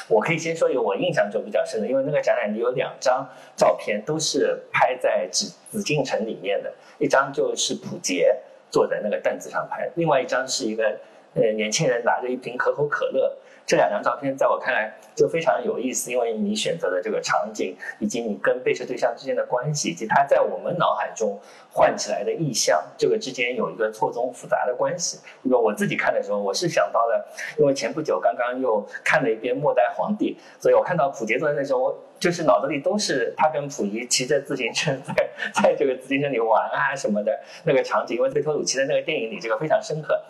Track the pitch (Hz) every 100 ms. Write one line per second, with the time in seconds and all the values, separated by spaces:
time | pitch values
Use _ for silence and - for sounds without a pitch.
0 | - 107 131 165 165 165 170 131 113 -
1 | 180 - - 104 101 110 - 113 104 135
2 | 135 143 135 120 107 107 120 127 90 -
3 | 131 127 - - - - - - - 104
4 | - 156 - - - - - - 131 -
5 | 123 107 - - 170 - - 110 98 151
6 | - - 110 110 98 98 - - - -
7 | 139 135 143 143 127 117 - 117 131 -
8 | - 123 - - - - _ 143 107 -
9 | 104 - 123 127 - 90 - - - 170
10 | 165 135 123 127 131 - 110 107 110 -
11 | - - - - 110 107 107 107 156 120
12 | 113 - 123 127 120 123 160 147 147 -
13 | - - 117 - - - - 165 - 104
14 | - 123 135 135 127 - - 120 107 -
15 | - - 143 165 - - - - 127 120
16 | - 123 117 107 101 107 90 85 92 90
17 | - - - - - - 98 - - -
18 | 107 120 117 101 - 123 - - 123 123
19 | 123 - 135 127 135 - 147 151 - 170
20 | - 139 - 147 - 90 - - - -
21 | - - 104 98 - - - - - 107
22 | - - - - 151 110 - 127 - -
23 | 147 - - - 123 247 - - 110 -
24 | - 120 127 127 - - 127 123 139 175
25 | - - - - - 247 113 104 202 -
26 | - 107 101 104 101 - 170 - - -
27 | 117 107 - - - - 143 135 - 156
28 | - - 117 - 123 127 127 107 - -
29 | - 156 120 110 123 135 143 127 120 -
30 | - 208 - - - - 127 120 - 170
31 | 139 - 110 113 151 147 135 127 131 -
32 | - - 180 170 151 - 135 143 135 208
33 | 202 139 - - 156 151 143 - 101 107
34 | 123 - 123 147 - 135 113 113 160 135
35 | - - - - - - 190 165 139 127
36 | - 139 143 120 113 127 131 - 143 139
37 | 110 104 107 - - - - 131 123 113
38 | - 117 131 147 147 147 - 131 135 139
39 | 135 151 113 101 151 135 156 - - 156
40 | 147 127